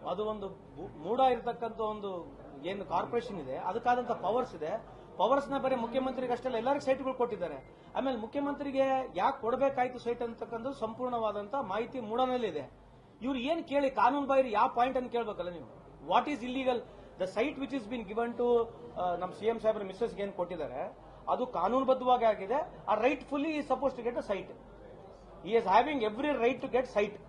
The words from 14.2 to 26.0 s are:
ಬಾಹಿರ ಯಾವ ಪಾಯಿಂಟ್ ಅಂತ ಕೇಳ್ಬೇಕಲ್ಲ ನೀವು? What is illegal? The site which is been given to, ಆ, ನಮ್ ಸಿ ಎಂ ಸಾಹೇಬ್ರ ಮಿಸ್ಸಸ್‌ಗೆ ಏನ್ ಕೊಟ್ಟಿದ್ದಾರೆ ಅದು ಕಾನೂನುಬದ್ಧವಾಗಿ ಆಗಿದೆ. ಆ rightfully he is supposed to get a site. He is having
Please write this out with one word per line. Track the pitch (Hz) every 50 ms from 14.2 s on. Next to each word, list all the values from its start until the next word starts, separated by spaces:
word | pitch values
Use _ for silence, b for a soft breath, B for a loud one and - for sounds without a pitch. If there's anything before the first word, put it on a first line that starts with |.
| 277
ಬಾಹಿರ | 254 269 269 262 254
ಯಾವ | 202 202 233 254 -
ಪಾಯಿಂಟ್ | 233 240 262 254 262
ಅಂತ | 254 240 -
ಕೇಳ್ಬೇಕಲ್ಲ | 233 233 214 196 - 175 175
ನೀವು? | 175 165 131 113 - - - - - - - 147
What | 180 226 240 302 294
is | 226 220
illegal? | 254 254 269 262 254 254 226 - B B B B B B -
The | 180 185 - 208
site | 240 302 285 - 277
which | 208 240 277 214
is | 202 254
been | 240 220 180 214
given | 220 233 233 240 240
to, | 240 240 240 240 226 226 - - - - - -
ಆ, | 180 180 175
ನಮ್ | 175 180 180 175
ಸಿ | - 196
ಎಂ | 220 233 226
ಸಾಹೇಬ್ರ | - 220 214 214 202
ಮಿಸ್ಸಸ್‌ಗೆ | 190 185 - 233 220 175 175 202
ಏನ್ | 202 196
ಕೊಟ್ಟಿದ್ದಾರೆ | - 175 175 185 165 147 123 123 135 170 208 - - B B B B B -
ಅದು | 170 190 247
ಕಾನೂನುಬದ್ಧವಾಗಿ | 247 - 180 170 196 233 262 269 247 262 254 254 254 247 240 233
ಆಗಿದೆ. | 226 214 - 190 190 240 294 320 - - - - -
ಆ | 214
rightfully | 214 214 262 302 285 - - 269 294 277
he | 320 311 294 277
is | - 262
supposed | - 269 269 254 247
to | 226
get | 233 240
a | 311 -
site. | - 208 185 - - - - - - - - - - - - - - - - - - - - -
He | 170 220 233 214
is | 190 185
having | 214 254 294 302 269